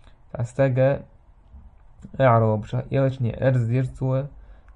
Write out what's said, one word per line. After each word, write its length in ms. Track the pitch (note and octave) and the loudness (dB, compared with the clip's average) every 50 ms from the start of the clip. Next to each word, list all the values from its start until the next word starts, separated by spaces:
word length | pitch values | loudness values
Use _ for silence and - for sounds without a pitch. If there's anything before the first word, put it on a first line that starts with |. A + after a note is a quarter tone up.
| - - - - - - - | -20 -20 -20 -20 -20 -14 -10
ta 120 | - A#2+ | -8 -8
staga 560 | - - - C#3 C#3 B2 B2+ B2+ C3+ C#3+ - - - - - _ - - - - - - - - - - - - - - - - - - - | -6 -2 0 0 0 2 2 2 2 0 -2 -6 -12 -20 -20 _ -20 -20 -20 -20 -20 -20 -20 -20 -20 -20 -20 -20 -20 -20 -20 -20 -12 -2 2
Arab 460 | C3+ B2+ A#2 A2+ A2+ A2 G#2+ G#2+ A2 | 4 4 6 4 4 2 0 -2 -4
şa-, 200 | - - B2 B2 - | -6 -6 -8 -6 -4
elçin 340 | - C3+ C3+ C3+ C3 C3+ B2 | -2 0 0 0 0 -2 -4
ya 100 | A2 - - | -4 -4 -2
erz 300 | - C3+ B2+ B2+ A#2 A2+ | 0 0 2 2 0 0
diyor 160 | A#2 C3 C3 | 0 0 -2
ki, 440 | B2+ - - C3+ C3 C3 C3 C#3 D3 - - - - - - - - - | -2 -4 -6 -4 -2 -2 -2 -4 -6 -10 -18 -20 -20 -20 -20 -20 -10 -4